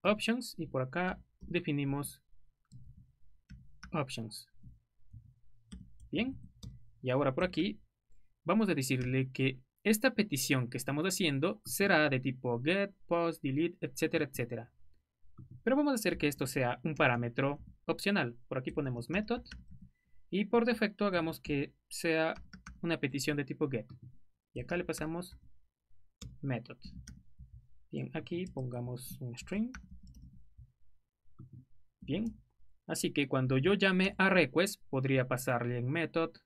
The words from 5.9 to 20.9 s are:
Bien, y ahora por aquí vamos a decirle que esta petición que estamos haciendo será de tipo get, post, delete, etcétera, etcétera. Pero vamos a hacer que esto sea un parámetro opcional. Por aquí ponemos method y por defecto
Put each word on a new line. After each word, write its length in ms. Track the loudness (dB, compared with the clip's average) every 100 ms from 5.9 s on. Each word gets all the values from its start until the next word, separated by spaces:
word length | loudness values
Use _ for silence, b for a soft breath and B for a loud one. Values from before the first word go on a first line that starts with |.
| -20 -6
Bien, 260 | -2 -2 -4 -14 -16 -16 -16 -20 -8
y 80 | 0
ahora 240 | 2 2
por 100 | 2
aquí 360 | 0 2 0 -2 -14 _ _ -20 -20 _
vamos 260 | 2 4 4
a 60 | 2
decirle 560 | 2 2 2 2 0
que 280 | 2 0 0 _ _
esta 300 | 2 4 4
petición 560 | 2 0 0 2 2 2
que 80 | -4
estamos 280 | -2 0 0
haciendo 560 | 2 2 2 0 -2 -6
será 420 | 2 6 6 6
de 100 | 4
tipo 420 | 0 -2 -2 0
get, 320 | 2 2 0 -6 0
post, 340 | 2 2 0
delete, 360 | 0 2 2 0 -6
etcétera, 400 | 0 0 2 0
etcétera. 460 | -2 -2 -4 -8 _ -20 -20 _ _ -20 -18 -18 -4
Pero 120 | 2 4
vamos 160 | 4
a 20 | 4
hacer 220 | 0 2
que 100 | 0
esto 180 | 0 -2
sea 340 | 2 2 0
un 120 | -2 4
parámetro 640 | 4 4 0 2 0 0 -10 -14 -4
opcional. 520 | 0 2 2 0 -4 -6
Por 120 | -4
aquí 120 | -2
ponemos 380 | -2 -2 -2 -2
method 340 | -4 -2 -4 -4 -16 -16 -16 -18 b b b -4
y 160 | -2 4
por 200 | 4 4
defecto 400 | 2 0